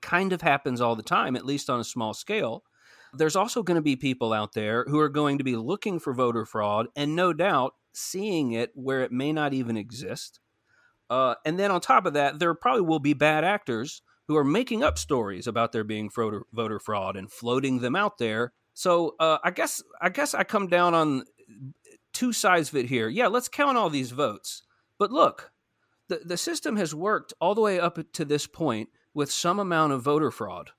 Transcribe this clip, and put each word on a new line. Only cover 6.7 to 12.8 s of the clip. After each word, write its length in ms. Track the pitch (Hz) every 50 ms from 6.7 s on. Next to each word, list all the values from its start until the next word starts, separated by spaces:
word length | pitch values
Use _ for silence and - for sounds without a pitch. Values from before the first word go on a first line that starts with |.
| 104 107 117 120 _
and 200 | - 147 143 151
no 180 | 170 180 180 165
doubt 400 | 151 170 202 185 143 127 135 - _ _ _ _
seeing 580 | - - - - 185 196 220 196 165 147 123
it 200 | 113 113 120 117 _
where 260 | - 127 131 135 131
it 100 | 127 -
may 200 | 120 123 135 147
not 220 | 156 156 151 147 139
even 240 | 131 127 117 113 110
exist. 640 | 101 117 117 113 139 92 110 - - - _ _ _ _ _ _ _ _ _ _ _ _ _ _ _ _
Uh, 260 | 120 127 131 127 117 - _
and 120 | 156 156 180
then 140 | 196 202
on 100 | 196 175
top 240 | - - 262 247 196
of 80 | 180 143
that, 240 | 147 143 143 139 151
there 160 | 175 170 170
probably 280 | - - 247 262 247